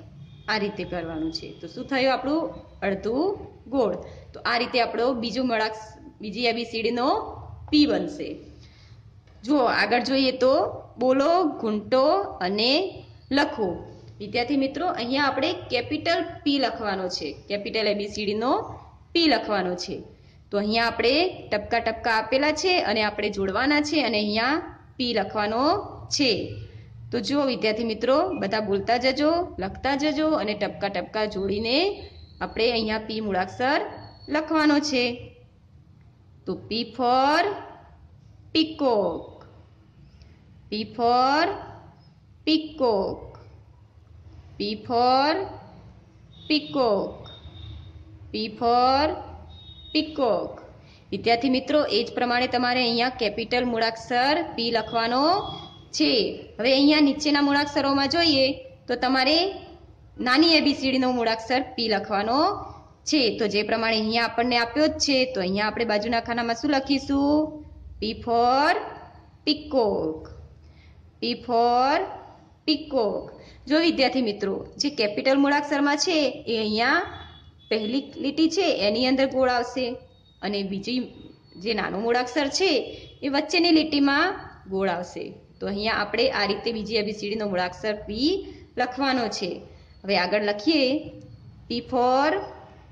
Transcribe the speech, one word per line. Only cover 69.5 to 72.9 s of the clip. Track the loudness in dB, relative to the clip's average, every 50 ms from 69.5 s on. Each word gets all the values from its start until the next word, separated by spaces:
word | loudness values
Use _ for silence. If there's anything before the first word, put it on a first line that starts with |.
| -2 -2 -2 0 2 2 2 2 2 0 -2 -4 -6 -8 -12 -14 -16 -18 -18 -20 -20 -20 -20 -20 -20 -20 -20 -20 -20 -20 -20 -20 _ -6
P | -6 -4 -4 -6 -4
for | 0 2 2 4 4 4 4 4 4 2 0 0 -4 -8 -12 -16 -18 -20 -20 -20 -20 -20 _ _
peacock. | -2 -2 -2 -2 -2